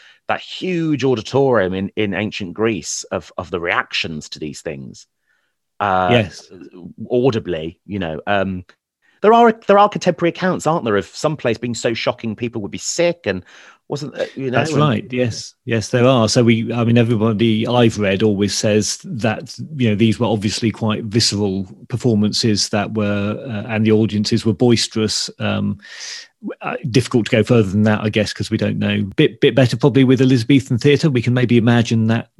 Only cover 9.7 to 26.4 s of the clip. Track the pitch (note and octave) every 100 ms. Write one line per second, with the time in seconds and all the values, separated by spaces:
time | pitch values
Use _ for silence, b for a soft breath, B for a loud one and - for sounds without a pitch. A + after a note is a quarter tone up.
9.7 | G3+ G#3 F3+ F#3 - E3+ - F#3 E3+ D3
10.7 | E3 A#2 G2+ F#2 - D3+ D3+ B2+ A2 B2
11.7 | A2+ B2 A2+ C3+ A2+ A2+ G2+ A#2+ A#2 G2
12.7 | F#2+ - - F3 E3+ G#2 F#2 B B B
13.7 | B - C#3+ D3 - - - C3+ A#2+ D3+
14.7 | D3 D3+ G#2+ - B2 A#2+ - - _ B2
15.7 | A2+ - B2+ B2+ C3 A2 C3 A#2+ A2+ A2+
16.7 | A#2+ A#2 A#2 A#2 A#2 A2+ G#2 A#2 A2 A2+
17.7 | B2 A#2 G#2+ G2+ G2 A2 G2 G2+ - A2
18.7 | G#2+ G2+ - F#3 C#3 A2 G#2+ - - A#2+
19.7 | D3+ A#2 G#2 A2+ G#2 A2+ G#2+ G#2 - G#2+
20.7 | - A2 G#2+ A2 A2+ - G2+ G#2 F#2+ F#2+
21.7 | - - A#2 B2+ G#2+ G#2 - A#2 G#2 -
22.7 | G#2+ G2+ G#2+ G#2 G#2 G2+ G#2+ C#3 A#2 -
23.7 | A2 A2 G#2+ G#2+ G#2 G#2+ A2+ A#2 G2+ B2
24.7 | A2 - A2 A2 - - - G#2+ G2+ G2+
25.7 | G2+ B B B B B _